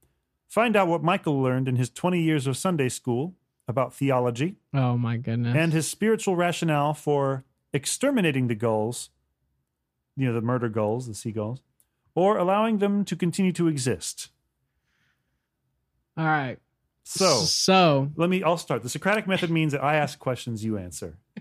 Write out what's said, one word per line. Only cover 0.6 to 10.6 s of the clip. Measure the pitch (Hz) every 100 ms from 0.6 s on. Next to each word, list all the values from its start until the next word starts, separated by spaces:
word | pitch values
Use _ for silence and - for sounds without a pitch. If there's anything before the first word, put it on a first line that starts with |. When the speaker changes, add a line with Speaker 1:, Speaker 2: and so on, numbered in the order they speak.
| 233 214
Speaker 1:
out | 190
what | 170
Michael | 156 190 170 143
learned | 131 127 131
in | 127
his | 123
twenty | - 175 180
years | 160 156 131
of | 123
Sunday | 190 170 127
school | - - 120 165 - _ _ -
about | 120 127
theology | - 139 127 123 117 160 - _
Speaker 2:
Oh, | 139 127 120
my | 117 117
goodness. | 123 117 117 127
Speaker 1:
and | 165
his | 160 156
spiritual | - 214 220 208 175
rationale | 175 170 170 151 147
for | 151 - 143 135 135 - _ _
exterminating | 143 - - 269 269 175 135 123
the |
gulls," | 110 113 110 107 123 - _ _ _ _ _ _ _ _ _ _ -
you | 131
know, |
the | 117
murder | 113 127